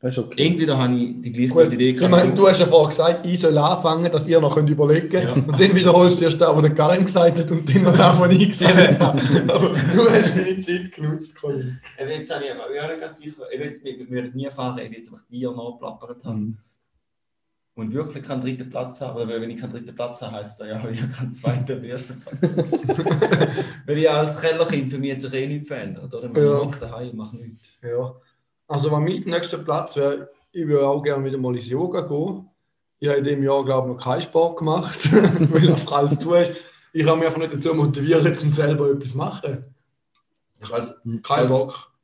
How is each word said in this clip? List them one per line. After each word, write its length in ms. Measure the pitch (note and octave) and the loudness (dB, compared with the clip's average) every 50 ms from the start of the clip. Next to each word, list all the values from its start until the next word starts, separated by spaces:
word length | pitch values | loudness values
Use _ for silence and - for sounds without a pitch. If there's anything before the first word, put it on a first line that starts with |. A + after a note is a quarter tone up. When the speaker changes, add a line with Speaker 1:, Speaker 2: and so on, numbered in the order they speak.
Speaker 1:
Das 160 | - B2+ B2+ B2+ | -6 -6 -4 -4
ist 80 | A#2 | -8
okay. 200 | - - - C#3+ E3 | -8 -2 -2 0 0
Speaker 2:
Entweder 300 | F3 E3+ D#3+ D3 C#3 C3 | 2 0 0 0 0 0
habe 160 | C3 B2 B2 | 0 0 0
ich 280 | B2 A#2+ A#2 - - | 0 -2 -4 -6 -10
die 100 | - B2 | -10 -10
gleiche 220 | A2+ A#2+ B2 B2+ - | -4 -2 -2 0 4
Speaker 3:
Gut, 180 | E3 D#3+ - A#2+ | 4 4 4 4
Speaker 2:
Idee 180 | A2 B2 C3 | 2 2 2
Speaker 3:
ich 40 | B2+ | 2
Speaker 2:
gehabt 160 | B2+ - F3+ | 2 2 6
Speaker 3:
meine, 220 | F3 F3 F#3 F3+ F3 | 6 6 6 4 4
Speaker 2:
wie 20 | |
Speaker 3:
du 100 | F#3+ G3 | 6 6
hast 140 | F#3+ F#3 - | 6 6 6
ja 60 | F3+ | 4
vorher 240 | D#3 D#3 E3 D3+ D3+ | 6 6 6 6 6
gesagt, 360 | - - D#3 E3 E3+ F3 - | 2 0 2 2 2 0 -2
ich 140 | F3 F3 F3 | -4 -4 2
soll 180 | F3 E3 D3+ D3 | 2 2 4 4
anfangen, 540 | D3 D#3 F#3 - - E3 D#3 E3 E3+ F3 | 2 2 0 0 0 0 0 0 -2 0
dass 160 | E3+ D3+ B2+ - | -2 -2 -2 2
ihr 140 | D#3+ E3 | 2 4
noch 120 | D#3 C#3+ - | 4 4 2
könnt 160 | D#3 D3+ D3 | 2 2 2
überlegen. 540 | D3+ D3+ D3 C#3+ D3+ D#3+ F3 - - - - | 2 2 4 4 4 2 2 0 -2 0 0
Speaker 2:
Ja. 80 | B2+ | 2
Speaker 3:
Und 160 | B2 C#3 B2+ D3+ D3 - | 0 0 0 0 2 4
dann 160 | F#3+ F#3+ F3 | 4 6 6
wiederholst 460 | F#3 F3+ F3+ E3 F3+ F3+ F3+ F3 - | 4 6 6 8 8 8 6 6 4
du 60 | E3 | 2
erst 160 | D#3+ D3 D3+ | 0 2 4
das, 120 | E3+ D#3+ D3 | 2 4 4
was 80 | D#3 | 4
der 120 | D3+ D3+ D3 | 4 4 4
Karim 300 | - D3+ D3+ F3+ F#3 G3 | 2 2 2 4 2 2
gesagt 340 | F#3 - F#3 E3+ E3+ D#3+ E3+ | 0 2 4 4 4 4 2
hat 100 | E3 D#3 | -2 -2
und 240 | E3+ D#3+ D#3 C#3+ C3 | -2 -4 -2 2 2
dann 100 | G3 F#3 | 4 4
noch 120 | - - - | 6 6 6
das, 220 | F#3 F3 D#3+ E3+ | 6 6 6 6
was 120 | F3+ F3 F#3+ | 6 6 6
ich 160 | - G#3 G3+ | 6 6 4
gesagt 280 | - - F3+ F3+ F#3 F3+ F3+ D3+ | 2 2 4 6 8 8 8 6
Speaker 2:
Eben. 80 | C#3+ - | 6 4
Speaker 3:
habe. 220 | F3 - - C#3 B2 B2+ C#3 - - - - | 4 2 2 2 0 2 2 2 2 2 2
Also, 160 | B2+ D#3+ - | 2 2 2
du 400 | - D3+ D3+ - F3 F#3+ B3 A#3 | 0 0 0 2 4 6 6 6
hast 260 | A3+ G#3+ F#3+ E3+ - | 6 6 4 4 0
deine 220 | F3+ F#3 F#3 F#3+ F#3+ | 0 -2 -2 -4 -6
Zeit 340 | F#3+ - F3 F3+ F3+ F3+ | -4 -4 -6 -6 -6 -10
genutzt, 480 | - - D#3 D3+ D#3 D#3 D#3 - - - | -12 -8 -6 -6 -6 -6 -10 -16 -20 -12
Colin. 400 | - D3 C#3 C3+ B2+ B2+ B2+ - _ - - - | -8 -8 -6 -6 -8 -8 -12 -12 _ -20 -14 -12
Speaker 2:
Eben, 120 | C3+ C#3 | -10 -8
jetzt 240 | D#3 D#3 D#3 D#3 E3 | -8 -10 -8 -10 -10
habe 80 | D3 C#3+ | -8 -8
ich 80 | C#3 | -10
aber, 120 | B2+ - A#2 B2 | -10 -12 -12 -10
ich 120 | C3+ C#3+ | -10 -8
bin 80 | D3+ D#3 | -8 -8
nicht 100 | E3 D#3+ | -10 -10
ganz 180 | D#3+ D#3+ D#3 - | -12 -14 -16 -16
sicher, 260 | D3 D3+ D3 - - - - | -18 -20 -18 -18 -16 -12 -12
eben 100 | C3+ D3 | -10 -10
jetzt, 180 | C#3+ - - _ | -10 -12 -14 _
wir, 120 | C#3 B2 B2+ | -14 -14 -14
wir 120 | B2+ B2+ | -14 -10
würden 220 | B2+ B2 B2 B2 B2 | -10 -10 -10 -8 -10
nie 80 | C3 C#3 | -10 -10
erfahren, 340 | C#3 C3+ - B2+ B2 B2+ B2 - | -10 -10 -8 -8 -8 -8 -10 -12
ob 60 | - | -14
jetzt 160 | A2+ A2+ A2+ - | -16 -18 -20 -20
einfach 140 | - - _ _ | -20 -20 _ _
dir 180 | A#2+ B2 B2+ B2 - | -14 -10 -10 -8 -8
noch 260 | A#2 A#2 A#2+ A#2+ - | -10 -12 -14 -14 -14
geplappert 460 | - - A2 - - A#2 B2 - _ | -16 -16 -16 -16 -18 -20 -20 -18 _
habe. 100 | - A2+ G#2+ | -10 -8 -8
Speaker 1:
Mhm. 200 | G#2 A2 A2+ G#2+ _ _ _ _ _ _ _ _ _ _ _ _ _ _ _ _ _ _ _ _ _ _ _ | -8 -8 -10 -12 _ _ _ _ _ _ _ _ _ _ _ _ _ _ _ _ _ _ _ _ _ _ _
Speaker 2:
Und 160 | - A2 G#2+ G#2+ | -12 -10 -8 -6
wirklich 300 | C#3 D#3 - - C#3 B2+ | -6 -8 -8 -12 -16 -12
keinen 180 | - C#3+ B2+ | -10 -10 -8
dritten 280 | B2+ B2+ C3 B2+ B2+ - | -6 -8 -8 -8 -12 -12
Platz 300 | - B2+ B2+ B2+ - - | -10 -10 -10 -10 -10 -12
habe. 220 | C#3 B2+ A#2 A#2 A#2 | -12 -12 -8 -8 -8
Oder 160 | A2 A2+ A2+ | -6 -6 -8
wenn 80 | A2+ A#2 | -8 -8
ich 80 | A#2 A2+ | -12 -12
keinen 100 | B2+ A2+ | -12 -12
dritten 240 | - A#2+ A#2 - - | -12 -14 -16 -16 -10
Platz 260 | - A#2+ A#2+ - - | -10 -10 -10 -10 -12
habe, 120 | B2 G#2+ G#2+ | -14 -14 -12
heisst 240 | G#2 G#2 - - _ | -12 -14 -14 -16 _
das 80 | G#2+ G#2+ | -14 -12
ja, 180 | A2 A2 A2 B2 | -12 -10 -10 -10
ich 120 | A#2 A2 | -8 -8
habe 100 | A2+ - - | -8 -8 -8
keinen 200 | - C3 B2+ - | -8 -10 -10 -10
zweiten 380 | - - C3+ B2+ - - - C3 - | -6 -4 -4 -4 -4 -4 -6 -8 -10
und 60 | - | -10
ersten 340 | A#2 B2 - - - B2 - | -12 -12 -12 -12 -14 -18 -18
Platz. 220 | - - - C3 | -18 -16 -8 -4
<laughs> 160 | D#3 E3+ - D3+ E3 - - - - C3 - - D#3+ G3+ - - - - F#3 - - - - - - - - - - | -4 -2 -2 -2 -4 -2 -4 -6 -2 -4 -4 -2 0 -2 0 0 2 2 2 0 0 0 -2 -6 -8 -8 -10 -16 -6
Weil 120 | - D3 D3+ | -6 -4 0
ich 120 | D#3 D#3+ | 2 2
als 300 | D3+ D3 D#3 D#3 - - | 2 2 -2 -2 -4 -4
Kellerkind, 500 | - E3 D#3+ D#3+ E3+ D#3+ - C#3+ C3+ C3 | -2 -2 0 0 0 0 0 -4 -4 -4
für 80 | C#3 C3+ | -6 -6
mich 120 | C3 C#3 C3+ | -6 -6 -6
hat 80 | B2+ | -8
sich 120 | C3 B2+ C3 | -10 -8 -6
eh 140 | C3 C3 C#3+ | -6 -6 -4
nichts 200 | D3 D3 D3 - | -6 -8 -8 -10
verändert. 440 | D3 B2 G#2+ G2 F#2+ - - C3+ B2+ | -12 -12 -10 -12 -14 -14 -16 -14 -14
Oder? 140 | A#2 A#2 B2 | -12 -12 -4
Man 140 | B2 D#3 D3 | 0 2 4
Speaker 3:
Ja. 140 | C#3+ C#3+ C#3+ | 4 4 2
Speaker 2:
hockt 220 | D3 C#3+ C#3 - | 0 -2 -6 -10
daheim 280 | - A2+ A#2+ A2+ B2 B2 | -12 -14 -12 -12 -12 -12
und 40 | A#2 A2 | -12 -12
macht 160 | A2 G#2+ G#2+ | -14 -14 -14
nichts. 280 | A2+ A#2 A2 A2 _ _ _ _ _ | -16 -18 -18 -20 _ _ _ _ _
Speaker 3:
Ja. 320 | - A#2+ A#2+ A#2+ B2+ B2+ B2+ - _ _ _ _ _ _ _ _ _ _ | -10 -6 -6 -4 -6 -6 -10 -16 _ _ _ _ _ _ _ _ _ _
Also, 240 | D3 C#3 C#3+ D#3 | -6 -2 -2 0
wenn 120 | D3+ D3 D3+ | 0 0 0
mein 180 | E3+ F#3+ - - | 0 -2 -4 -4
nächster 320 | - E3+ E3+ F3 - - - | -4 -4 -4 -4 -4 -8 -10
Platz 380 | - - D3 D#3+ - - - D3 | -6 -4 -4 -4 -4 -6 -4 -2
wäre, 320 | C#3 C#3 C#3+ C#3+ - - _ _ _ _ | -2 -2 -2 -4 -8 -14 _ _ _ _
ich 140 | _ F3 E3 D3+ | _ -8 -4 0
würde 200 | D3 C#3+ C#3 C#3 | 0 2 2 2
auch 140 | C#3 D3 D3 | 0 0 -2
gerne 220 | D3 C#3+ C#3 C3+ | -2 -2 -2 -4
wieder 120 | C3+ C3 C3+ | -4 -4 -4
mal 160 | B2+ B2+ B2 | -4 -4 -4
ins 120 | A#2+ G#2+ A2 | -6 -6 -6
Yoga 340 | B2 C#3 E3+ F3+ - F#3 | -4 -4 -4 -2 -4 -6
gehen. 460 | D#3 D3 D3 C#3+ D#3+ G3 F#3+ G3 - _ _ _ _ _ _ _ _ _ _ _ | -6 -4 -4 -4 -4 -4 -6 -10 -14 _ _ _ _ _ _ _ _ _ _ _
Ich 100 | - D3 | -2 0
habe 80 | C#3+ C#3 | 0 0
in 60 | C#3 | 0
diesem 200 | C#3+ C#3+ C#3 C#3 | -2 -2 0 0
Jahr, 220 | C3+ C#3 C#3 C3+ | 0 0 0 0
glaube 240 | B2+ C3 C3 B2+ B2+ | 0 -2 -2 -2 -2
ich, 60 | B2 B2+ | -6 -8
noch 60 | - | -4
keinen 180 | B2+ B2+ E3+ | -4 -4 -4
Sport 360 | F3 - - E3 E3 E3+ E3 - | -4 -2 0 2 2 2 0 -4
gemacht, 540 | E3 D#3 D#3+ F3+ - - - - - D3 | -2 -2 -2 -2 -2 -6 -8 -4 0 4
<laughs> 0 | |
weil 560 | - G#3+ G3 F#3 - F3 E3+ C#3+ D#3 D#3 D#3 E3+ | 6 6 6 6 4 4 2 2 4 4 4 4
einfach 220 | D3+ C#3 - - | 4 2 0 -2
alles 260 | C#3+ C#3+ C#3+ C#3+ D3 C#3+ | 0 0 2 2 0 -2
zu 140 | D#3 D#3+ F3 | -2 2 2
ist. 160 | F3 F3 F3 E3+ - - - _ _ _ _ _ | 2 2 2 -2 -10 -16 -20 _ _ _ _ _
Ich 120 | D#3+ D3+ | -2 2
habe 120 | D#3 D#3+ D#3+ | 2 2 2
mich 100 | E3 D#3+ | 2 -2
einfach 140 | D3+ D#3 | -2 -2
nicht 120 | E3 D#3 D3 | -6 -6 -6
dazu 180 | C#3 - E3 D#3+ | -4 -2 -2 0
motiviert, 680 | D#3 D3 C#3+ C3+ C#3+ C#3 D#3 E3+ D#3+ D3+ - - - | 2 2 0 0 -2 0 2 2 4 4 2 0 0
um 100 | - D3+ | -2 -2
selber 380 | C#3+ - D3+ C#3+ D#3 C#3+ D3 C#3 | 0 0 0 0 0 0 0 0
etwas 200 | C#3 C#3 C3 B2+ | 0 -2 -4 -8
zu 60 | - C3+ | -8 -6
machen. 480 | - - - - - - B2+ - - - _ _ _ _ _ _ _ _ _ _ _ _ _ _ _ _ _ _ | -6 -6 -8 -8 -10 -8 -10 -10 -12 -16 _ _ _ _ _ _ _ _ _ _ _ _ _ _ _ _ _ _
Speaker 2:
Ich 100 | G#2 G#2 | -18 -8
weiß, 300 | A#2 A#2 A#2+ B2 - _ _ | -8 -6 -6 -8 -14 _ _
Speaker 3:
Kein 160 | A#2 A2+ A2+ - | -10 -10 -10 -4
Speaker 2:
falls 260 | - C3+ D3 B2+ B2+ | -4 0 0 2 2
Speaker 3:
Bock. 420 | C3 B2+ - - - - - _ _ _ | 2 0 -2 -4 -8 -18 -20 _ _ _